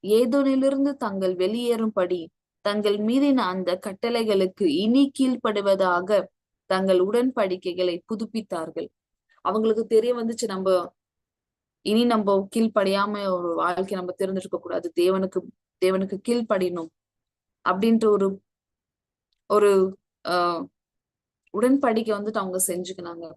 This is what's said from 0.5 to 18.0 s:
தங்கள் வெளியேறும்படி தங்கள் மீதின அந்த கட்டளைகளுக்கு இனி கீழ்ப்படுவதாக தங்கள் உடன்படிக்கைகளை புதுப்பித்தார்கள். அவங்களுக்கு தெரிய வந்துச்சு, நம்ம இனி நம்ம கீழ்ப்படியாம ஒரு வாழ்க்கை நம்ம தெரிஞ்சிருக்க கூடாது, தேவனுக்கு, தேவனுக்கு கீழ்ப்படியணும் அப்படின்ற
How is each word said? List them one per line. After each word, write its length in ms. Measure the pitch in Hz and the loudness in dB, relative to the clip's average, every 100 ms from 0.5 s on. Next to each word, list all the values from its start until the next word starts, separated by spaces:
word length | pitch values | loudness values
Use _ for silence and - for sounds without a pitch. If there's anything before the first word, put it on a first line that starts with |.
| 269 269 277 277 277 | 2 2 2 0 -2
தங்கள் 380 | 226 196 185 180 | -6 -2 -2 0
வெளியேறும்படி 840 | 185 226 240 226 220 202 180 180 165 _ _ _ | -2 -2 -2 0 0 -2 -2 -2 -6 _ _ _
தங்கள் 340 | 202 208 208 208 | -4 0 0 0
மீதின 460 | 214 262 285 262 190 | 0 2 2 2 0
அந்த 180 | 185 180 185 | -2 -4 -4
கட்டளைகளுக்கு 880 | 208 196 233 233 220 196 185 - 185 147 | -6 -6 -4 -2 0 2 0 0 0 0
இனி 280 | 214 254 277 - | 2 4 2 2
கீழ்ப்படுவதாக 1000 | 262 247 226 208 196 196 190 175 185 208 - _ _ _ _ | 0 0 -2 0 0 2 2 0 2 0 0 _ _ _ _
தங்கள் 300 | 190 190 185 | -2 2 4
உடன்படிக்கைகளை 960 | 185 233 262 254 196 180 185 180 180 175 | 4 2 0 0 -2 -2 -6 -2 -2 -4
புதுப்பித்தார்கள். 880 | _ 214 220 226 214 175 160 - - _ _ _ _ _ | _ -8 -6 -8 -8 -8 -8 -10 -12 _ _ _ _ _
அவங்களுக்கு 400 | - 208 220 214 208 | -2 0 2 0 4
தெரிய 260 | 220 240 | 2 4
வந்துச்சு, 320 | 240 226 226 226 | -2 -2 -4 -6
நம்ம 220 | 190 190 185 175 _ _ _ _ _ _ _ _ _ - | -2 2 2 0 _ _ _ _ _ _ _ _ _ 0
இனி 160 | 214 | 2
நம்ம 340 | 240 226 202 196 196 | 4 2 2 0 0
கீழ்ப்படியாம 640 | 226 226 220 196 196 202 208 196 | 0 0 2 0 0 -2 -2 -2
ஒரு 200 | 185 175 | -2 -2
வாழ்க்கை 400 | 165 165 180 190 190 | -2 -2 -2 -4 -6
நம்ம 180 | 180 180 | -8 -6
தெரிஞ்சிருக்க 400 | 190 190 - 175 | -4 -4 -6 -10
கூடாது, 280 | 175 180 175 - | -6 -6 -4 0
தேவனுக்கு, 420 | 175 190 190 185 - _ _ _ | 2 2 -2 -4 -8 _ _ _
தேவனுக்கு 340 | 185 190 190 196 | 0 0 -4 -6
கீழ்ப்படியணும் 720 | - 240 226 196 185 175 165 _ _ _ _ _ _ _ | -2 -2 0 -2 0 -4 -10 _ _ _ _ _ _ _
அப்படின்ற 420 | - 185 226 226 | -4 0 2 4